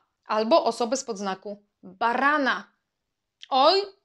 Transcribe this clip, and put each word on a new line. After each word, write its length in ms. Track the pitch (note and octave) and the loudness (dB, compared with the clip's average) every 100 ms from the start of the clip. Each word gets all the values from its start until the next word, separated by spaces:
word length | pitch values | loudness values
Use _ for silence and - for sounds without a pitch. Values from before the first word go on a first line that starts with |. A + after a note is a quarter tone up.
| _ _ - | _ _ -6
albo 380 | A3 A3 D#4+ | -2 2 2
osobę 340 | - A3+ A#3 C4 | 2 -2 -2 -4
spod 200 | - G3 | -6 -8
znaku 460 | G3+ F#3+ G#3 G3+ _ _ | -8 -8 -10 -16 _ _
barana. 880 | F#3+ F3+ A#3 A#3+ C#4 D4+ C4 G3 - _ _ _ _ _ _ _ - | -16 -4 -2 2 2 2 0 -2 -8 _ _ _ _ _ _ _ -2
Oj, 320 | C4 D4 G4 G4+ - | 4 4 4 0 -10